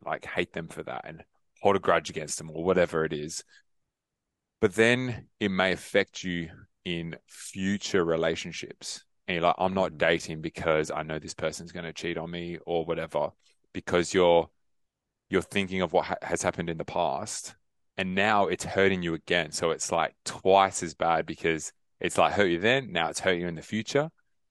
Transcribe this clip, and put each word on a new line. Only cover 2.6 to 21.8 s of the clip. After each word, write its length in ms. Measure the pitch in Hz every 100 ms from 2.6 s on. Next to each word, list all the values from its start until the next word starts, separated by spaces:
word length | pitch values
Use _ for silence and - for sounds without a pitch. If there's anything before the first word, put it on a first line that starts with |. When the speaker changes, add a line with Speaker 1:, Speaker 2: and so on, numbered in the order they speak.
Speaker 1:
whatever 420 | 85 90 85 80 80
it 80 |
is. 300 | 76 76 - - _ _ _ _ _ _ _ _ _ _ -
But 120 | 110 92
then 520 | 113 123 127 113 - -
it 100 | 104
may 220 | 92 92
affect 500 | 90 - 101 98 -
you 260 | 92 87 82 - - _ 90
in 320 | 85 82 - _
future 760 | - - 95 95 101 - 98
relationships. 1000 | 85 82 82 82 90 82 - - - - _ _ -
And 80 | 90
you're 80 |
like, 120 | 85 -
"I'm 140 | 92 95
not 140 | 90
Speaker 2:
Mm-hmm. 80 | 76
Speaker 1:
dating 440 | 82 85 - 80
because 500 | 80 - 85 78 78
I 120 | 78
know 160 | 78 78
this 140 | 80 -
person's 360 | 80 80 85
gonna 220 | 90 82
cheat 240 | 80 85 82
on 140 | 82
me," 260 | 85 87 85 -
or 200 | 85 80
whatever, 460 | 80 82 76 73 - _ _ _
because 400 | - - 87 85
you're, 360 | 95 87 85 82 _ _ _ _ _ _ _ -
you're 120 | 92
thinking 400 | - 104 95 95
of 120 | 90
what 120 | 90 -
ha-, 120 | 95
has 180 | - 85
happened 280 | 92 - 85
in 80 | 80
the 80 | 82
past, 680 | 87 82 69 110 - - - _ _ _ -
and 180 | 95 92
now 320 | 101 107 95
it's 180 | 87 -
hurting 380 | 95 98 95
you 100 | 87
again. 380 | 80 - 87 78
So 200 | - 85
it's, 200 | 73 -
like, 240 | 85 78 - -
twice 580 | - 95 98 95 -
as 100 | 85 -
bad, 300 | 82 82 80
because 480 | 92 85 80 - -